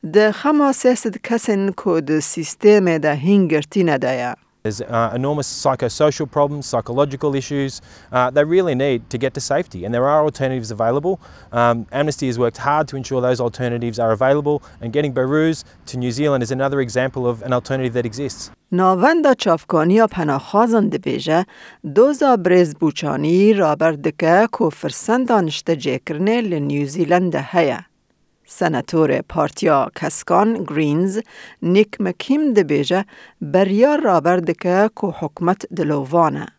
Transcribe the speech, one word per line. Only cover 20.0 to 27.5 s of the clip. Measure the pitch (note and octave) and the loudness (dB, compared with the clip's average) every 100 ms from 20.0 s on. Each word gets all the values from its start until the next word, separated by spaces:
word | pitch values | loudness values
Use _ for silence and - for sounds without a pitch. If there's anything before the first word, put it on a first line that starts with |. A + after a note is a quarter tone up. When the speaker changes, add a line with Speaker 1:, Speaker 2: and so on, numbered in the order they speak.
| A3 | 2
Speaker 1:
پناهخوازان | - D#3 C#3 - G3+ A#3 A3+ - | 0 -2 -2 0 0 2 2 0
دبیجه، | C#3+ - B2+ D3+ D#3+ G3 - - - D#3 | -2 -4 -6 0 0 0 -8 -20 -14 -4
دوزا | C#3+ C4 C#4+ C#4+ A#3+ | 4 4 4 2 2
بریز | F3 F3+ F3 | 4 4 4
بوچانی | D3 D#3+ - D3+ D3+ D3+ F3 G#3 | 2 -2 -2 -4 -2 0 4 4
رابر | G#3 E3 D3 D#3+ | 4 2 2 0
دکه | D3+ D3+ - D#3+ F3 A3 - | 0 -4 -2 4 4 4 0
که | F3+ | -2
فرسندان | - D#3 - - A#3+ B3+ A3+ | -2 -8 -6 -2 0 2 0
اشتجه | E3 D3 - D#3+ D3 C3 - | 0 -4 -4 -4 -2 -4 -6
کرنه | D3+ F#3+ A#3 | -4 0 0
ل | A3 | -2
نیوزیلند | E3 C#3+ C#3+ C#3+ D#3 D#3+ F3 F3+ D3 | -4 -2 -2 -4 -4 0 2 0 -4
هیا. | C3+ | -4